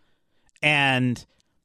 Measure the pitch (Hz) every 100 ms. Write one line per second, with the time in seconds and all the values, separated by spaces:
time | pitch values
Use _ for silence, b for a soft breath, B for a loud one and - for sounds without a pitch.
0 | _ _ _ _ _ _ 151 151 139 131
1 | 127 120 - _ _ _